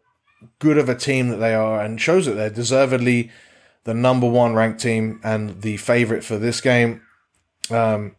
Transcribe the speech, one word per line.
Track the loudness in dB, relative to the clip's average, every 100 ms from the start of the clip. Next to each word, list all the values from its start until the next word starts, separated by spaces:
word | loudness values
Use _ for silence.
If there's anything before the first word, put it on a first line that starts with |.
| _ _ _ _ -20 _
good | 2 4
of | 2
a | -2
team | -2 0 0
that | 0
they | 0
are, | 0 0 -2
and | -4 -4
shows | 0 2 2
that |
they're | -2 -4
deservedly | -4 0 2 2 2 2 0 -2 -10 -20 _ _ _
the | -6
number | 0 2 2 2
one | 2 2
ranked | 2 0 -2
team | -2 -2 -2 -6
and | -4 -4 -4 -8
the | -6 -4
favourite | 0 2 2 -2
for | -4 -4
this | -2 -2
game. | 2 2 2 -2 -14 _ _ _ _ _ -4
Um, | 0 0 0 -6